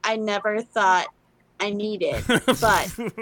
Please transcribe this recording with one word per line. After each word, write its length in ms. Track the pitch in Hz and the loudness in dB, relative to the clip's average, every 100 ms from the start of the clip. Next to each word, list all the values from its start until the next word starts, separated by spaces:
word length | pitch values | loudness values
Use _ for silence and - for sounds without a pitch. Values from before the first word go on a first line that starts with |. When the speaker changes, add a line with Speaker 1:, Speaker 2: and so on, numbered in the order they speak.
Speaker 1:
I 120 | 214 220 | -4 -2
never 460 | 214 202 214 214 | -2 -2 -2 -4
thought 440 | 233 233 190 185 - - _ _ _ - | -4 0 4 4 0 -8 _ _ _ -8
I 100 | 202 | -6
needed, 520 | 202 214 208 165 120 - | -4 -4 -2 -2 -2 0
Speaker 2:
<laughs> 340 | 247 - 247 | 2 2 2
Speaker 1:
but 360 | 226 185 180 - 226 - | 4 4 0 -6 -10 -10